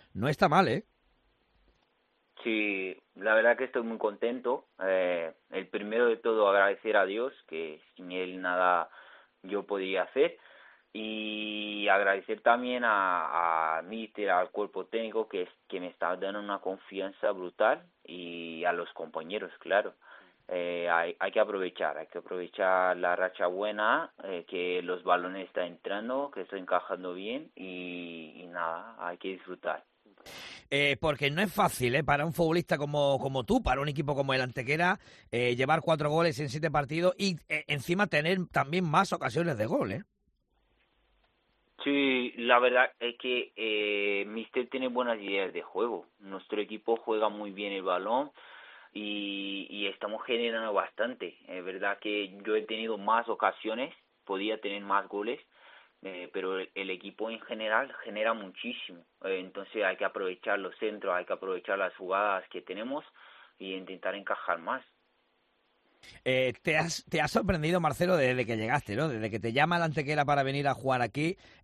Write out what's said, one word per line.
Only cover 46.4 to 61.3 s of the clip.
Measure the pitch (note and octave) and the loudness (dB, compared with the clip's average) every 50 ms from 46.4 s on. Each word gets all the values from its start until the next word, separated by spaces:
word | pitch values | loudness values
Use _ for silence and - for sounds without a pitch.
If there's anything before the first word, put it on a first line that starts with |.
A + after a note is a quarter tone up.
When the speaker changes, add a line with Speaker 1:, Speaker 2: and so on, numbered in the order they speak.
| - - A2 G#2 | -8 -4 -4 -4
Speaker 2:
equipo | G2+ G2 G#2+ G#2 - A#2 A#2 | -4 -4 -6 -6 0 0 0
juega | A2+ - A2+ A2 G#2+ A2 G#2+ | 0 0 -2 0 2 2 0
muy | G#2 G#2 G#2 G2+ | 0 -2 -10 -10
bien | F#2+ G2+ G#2 G2 | -8 -6 -6 -4
el | G2 F#2+ F#2 | -4 -2 0
balón | F#2 F2+ F#2 F#2+ G#2+ A#3 C4 D4 - - - - - - - - - - - - - - | 0 0 0 0 0 0 0 0 -2 -8 -20 -20 -20 -20 -20 -20 -20 -20 -20 -20 -14 -10
y, | G#2 G#2+ G#2 G#2 G#2 G2+ G2+ G2+ G2 G2 G2 G2 G2 F2+ - | -8 -6 -6 -4 -4 -4 -6 -6 -6 -6 -6 -6 -8 -8 -8
y | G2+ G2+ G2+ | -6 -4 -4
estamos | G2 - - G#2 G#2 A2 G#2+ - | -4 -4 -4 -6 -6 -6 -6 -2
generando | - A#2+ A#2 A#2 A#2 A2+ A2+ A2+ A2 G2+ | -2 0 0 0 0 -2 -2 -2 0 0
bastante. | F#2 E2 - - - A2 B2 B2+ - F#2+ E2+ - - - | 0 0 -2 -2 -4 -4 -4 -4 -6 -10 -12 -12 -14 -16
Es | - F2+ F2+ F2 | -12 -12 -10 -8
verdad | F#2 F#2 F#2 G2+ G2+ G2+ - | -8 -6 -4 -2 -2 -2 -2
que | - G#2+ G#2 G#2 G2+ F#2 F#2+ G2+ G2 | -2 -2 -2 -2 -2 -4 -8 -8 -2
yo | G#2+ G#2+ | 0 0
he | A2 G#2 | 0 0
tenido | - A2 A2 A2+ A2+ A2 | -2 -6 -6 -4 -4 -4
más | G2 G2 G#2+ A2+ A#2 A#2 A2+ | -2 0 2 2 2 2 0
ocasiones, | G2+ - G#2 F#2 - - - G#2+ A2 A#2+ C#3 D#3+ - _ _ _ _ _ _ | -2 0 0 0 0 0 -4 -4 -4 -4 -4 -8 -8 _ _ _ _ _ _
podía | - F#2+ F#2+ G2+ A2 A2 G#2+ | -6 -4 -2 -2 -2 -2 -4
tener | - G2+ G2+ G2+ | -4 -6 -6 -6
más | G2+ G2+ G2 G2+ F#2+ | -2 0 0 0 0
goles, | - G#2 G2+ G#2 A#2 C#3+ - - _ _ _ - - - - - _ _ _ | 0 -6 -4 -4 -4 -6 -8 -10 _ _ _ -20 -20 -20 -20 -20 _ _ _
eh, | F#2 F#2+ F2+ F2+ F2 F2 - | -14 -12 -10 -10 -12 -8 -6
pero | F#2+ F#2 F#2+ F#2+ F#2+ | -4 -4 -2 -2 -4
el, | F#2 - - | -4 -6 -8
el | F#2+ F#2+ F#2+ | -8 -6 -6
equipo | F#2 F2 G2 G2 - - G#2+ A2+ | -6 -8 -10 -12 -8 -8 -6 -6
en | A2+ A2+ | -8 -10
general | - - A#2 A2 A2 G#2+ A2 A#2+ C#3 B2+ - - - | -10 -10 -8 -4 0 2 2 2 2 0 -6 -12 -12
genera | A2+ G2+ G#2+ G#2+ A2+ A#2 | -8 -2 0 2 2 0
muchísimo. | A2 G2 F#2 - - - A#2 - - - - F2 E2+ - _ _ _ - | 0 -4 -12 -12 -10 -8 -8 -8 -8 -12 -14 -16 -18 -20 _ _ _ -4
Eh, | F#2+ F#2+ F2+ | -4 -2 -4
entonces | F#2 F#2+ - G2 G2 - - G#2+ G2 | -4 -8 -10 -12 -10 -6 -2 0 0
hay | F#2+ F#2+ | 0 0
que | - G2+ | 0 -2
aprovechar | F#2 - G2 F#2+ F#2 F#2 - - A2 G2+ G2 | -2 -2 -2 -4 -4 -6 -4 -2 -2 0 0
los | F#2+ F2+ - - | -2 -4 -6 -4
centros, | A2+ G#2+ G#2+ G2 G2 F#2+ F2+ | -4 -4 -4 -2 -2 0 0
hay | F2+ F2 | 0 0
que | - | -2